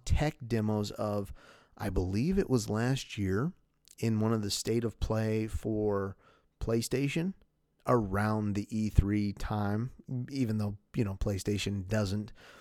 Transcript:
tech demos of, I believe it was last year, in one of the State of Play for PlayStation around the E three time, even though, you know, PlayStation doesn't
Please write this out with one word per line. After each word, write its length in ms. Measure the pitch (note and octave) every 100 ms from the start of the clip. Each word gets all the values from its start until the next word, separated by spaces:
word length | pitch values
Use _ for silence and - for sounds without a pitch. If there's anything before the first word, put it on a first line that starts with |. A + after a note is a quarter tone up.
tech 320 | - - D3+ - A#2
demos 440 | A2+ G#2+ G#2+ G#2
of, 400 | - G#2+ G#2 G2+ - - - - -
I 140 | G#2
believe 480 | F#2 F2+ G2 D#3 G3
it 100 | -
was 220 | B2+ G#2+
last 480 | G#2+ A#2+ C3+ - -
year, 340 | G2 F#2+ D#3 - _ _ - -
in 200 | A#2 A2
one 140 | A2
of 80 | A2+
the 100 | G2+
State 340 | - - A#2
of 140 | A#2 -
Play 480 | - A2 A2 A2 A2
for 720 | - A2+ G#2+ G#2+ G2 G2 - - _ _ -
PlayStation 760 | - A#2 - C3 C#3 E3+ F3+ - _ _ _ _ -
around 680 | B2 G2+ G2 G#2+ G#2+ G#2
the 120 | G2+ G#2
E 180 | A2 G#2+
three 440 | - G2 G#2 G#2
time, 560 | G2 - G#2+ G2+ G#2+ B2+ - - B2+ B2+
even 260 | C#3 A#2 A2
though, 200 | G#2 G2+ _
you 100 | -
know, 120 | G#2 F#2+
PlayStation 680 | G#2 F#2+ - G#2 G2+ G2+ F#2+
doesn't 460 | A2 G2 G#2 G#2 - - -